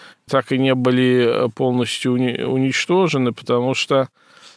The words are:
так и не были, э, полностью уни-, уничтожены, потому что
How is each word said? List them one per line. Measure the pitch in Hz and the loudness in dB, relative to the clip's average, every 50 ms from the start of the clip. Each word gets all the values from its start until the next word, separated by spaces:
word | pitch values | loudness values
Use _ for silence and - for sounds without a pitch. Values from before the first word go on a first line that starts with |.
| - - - _ _ - | -20 -20 -20 _ _ -2
так | - 135 123 - | -2 -2 0 0
и | 143 127 | 0 0
не | 131 135 131 | 2 2 2
были, | 127 123 127 127 127 127 127 127 123 123 117 117 - 123 | 2 2 2 2 2 4 4 4 4 2 2 2 0 -2
э, | 123 110 | -2 -2
полностью | - 135 127 123 123 120 110 - - - 135 123 | -2 -2 -2 0 0 -2 -4 -4 -4 -2 -2 0
уни-, | 123 127 127 113 - - | 0 0 -2 -2 -4 -4
уничтожены, | - 131 131 131 135 131 - - - 175 185 190 165 151 139 127 123 113 | -4 -2 0 0 0 -2 -2 -2 0 0 2 2 2 0 0 0 0 -2
потому | - - - 123 120 120 127 135 | -4 -4 -2 -2 0 0 0 -2
что | - - - 147 135 131 - _ _ _ _ - - - - - | -2 -2 0 0 0 0 -2 _ _ _ _ -20 -20 -20 -20 -20